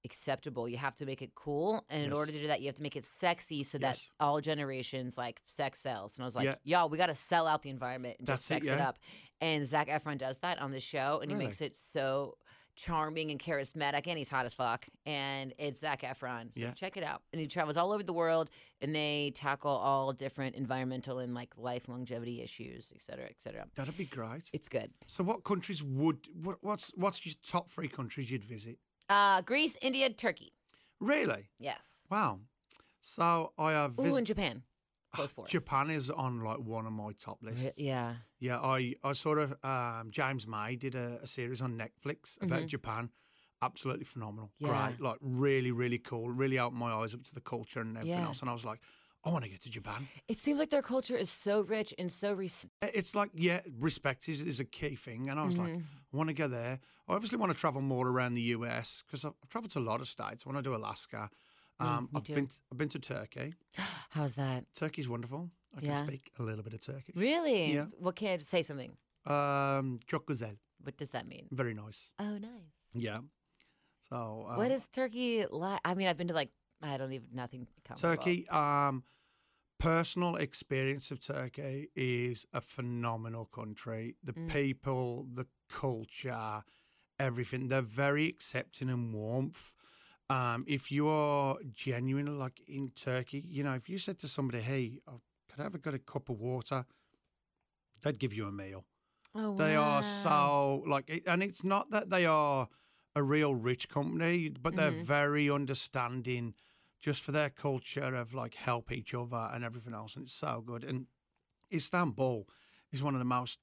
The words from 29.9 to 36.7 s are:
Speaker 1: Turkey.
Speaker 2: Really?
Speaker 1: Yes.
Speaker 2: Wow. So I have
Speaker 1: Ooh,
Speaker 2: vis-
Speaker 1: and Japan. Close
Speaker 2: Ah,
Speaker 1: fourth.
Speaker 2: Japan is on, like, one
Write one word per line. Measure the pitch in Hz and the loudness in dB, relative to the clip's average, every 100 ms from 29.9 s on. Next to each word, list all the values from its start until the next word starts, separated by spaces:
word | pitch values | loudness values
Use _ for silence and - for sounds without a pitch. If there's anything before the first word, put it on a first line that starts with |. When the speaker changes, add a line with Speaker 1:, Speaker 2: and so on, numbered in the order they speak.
| 262 269 | 4 2
Speaker 1:
Turkey. | - 226 - - _ _ _ _ _ | 2 -2 -2 -12 _ _ _ _ _
Speaker 2:
Really? | 208 294 151 107 101 _ | 2 4 4 0 -6 _
Speaker 1:
Yes. | 131 - - - - | -6 -6 -10 -18 -2
Speaker 2:
Wow. | 202 165 98 113 _ _ - _ _ | 2 2 0 -10 _ _ -20 _ _
So | - - 170 170 160 - | -12 4 6 6 2 2
I | 156 | 4
have | 156 143 120 | 4 2 4
Speaker 1:
Ooh, | |
Speaker 2:
vis- | 277 277 | 4 4
Speaker 1:
and | 220 | 4
Japan. | 214 170 117 - _ _ _ _ | 2 0 -2 -12 _ _ _ _
Close | - 143 | -4 -4
Speaker 2:
Ah, | |
Speaker 1:
fourth. | - - | -4 0
Speaker 2:
Japan | 170 - 139 147 | 0 2 2 2
is | 156 131 | 0 0
on, | - 131 120 | 0 0 0
like, | 110 117 | -2 -4
one | 113 | -4